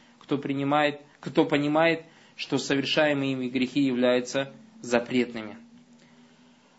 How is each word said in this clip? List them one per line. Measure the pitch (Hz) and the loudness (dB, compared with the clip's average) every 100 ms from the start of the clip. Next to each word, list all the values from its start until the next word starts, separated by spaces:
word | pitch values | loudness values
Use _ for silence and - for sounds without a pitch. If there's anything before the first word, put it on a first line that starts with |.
| - _ | -20 _
кто | - 139 | -4 -4
принимает, | 139 139 139 147 147 143 - _ | -2 -4 0 2 2 -2 -12 _
кто | - 139 156 | -2 0 2
понимает, | 147 143 151 165 160 - - - - | 2 2 2 2 2 -4 -20 -20 -16
что | - 139 | -4 -4
совершаемые | - 139 135 - 151 143 135 | 0 -2 0 2 2 2 -2
ими | 131 127 | -4 -4
грехи | 127 127 143 | -2 0 0
являются | 139 123 123 123 127 139 139 - - - | 0 2 2 2 0 -4 -6 -8 -20 -18
запретными. | 123 120 - 127 117 113 107 101 - - - - _ - - _ _ _ _ | -2 0 0 0 -2 -4 -14 -16 -20 -20 -20 -20 _ -20 -20 _ _ _ _